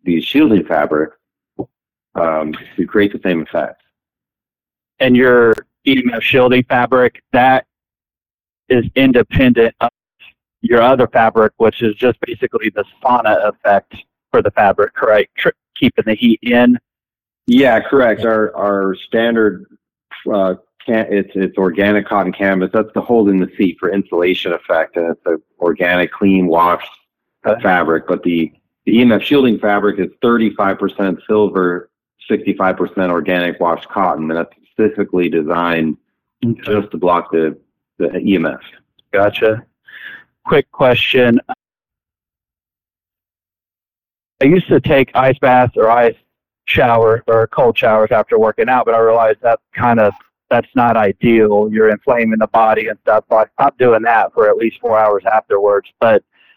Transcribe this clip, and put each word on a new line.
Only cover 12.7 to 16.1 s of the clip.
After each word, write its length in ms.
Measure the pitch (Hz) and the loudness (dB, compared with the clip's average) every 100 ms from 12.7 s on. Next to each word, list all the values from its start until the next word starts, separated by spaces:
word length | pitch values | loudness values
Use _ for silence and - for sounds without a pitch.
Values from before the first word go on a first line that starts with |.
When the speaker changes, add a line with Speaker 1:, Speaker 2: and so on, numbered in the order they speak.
| 104 101 _ | -6 -10 _
Speaker 2:
sauna 460 | 123 123 110 95 104 | -2 0 0 0 -2
effect 460 | - 104 98 - - _ _ _ | -2 0 0 -2 -20 _ _ _
for 140 | 123 | -2
the 80 | 101 | 0
fabric, 420 | - 107 104 104 | 0 0 2 -2
correct? 420 | - 120 107 - - | -2 0 2 0 -4
Tr-, 140 | - - _ - | -6 -6 _ -2
keeping 280 | 127 - | -2 0
the 80 | 113 | -4